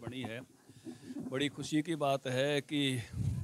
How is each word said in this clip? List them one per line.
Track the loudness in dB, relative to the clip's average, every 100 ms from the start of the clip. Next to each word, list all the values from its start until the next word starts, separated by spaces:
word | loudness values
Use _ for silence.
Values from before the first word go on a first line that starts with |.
| -8
बनी | -6
है। | -6 -6 -10 -20 -20 -14 -14 -12 -10 -8 -4
बड़ी | 0 0
खुशी | 0 0 0
की | 2 0
बात | 2 2 2
है | 2 4 2
कि | 0 2 2 0 -2 -2 0 0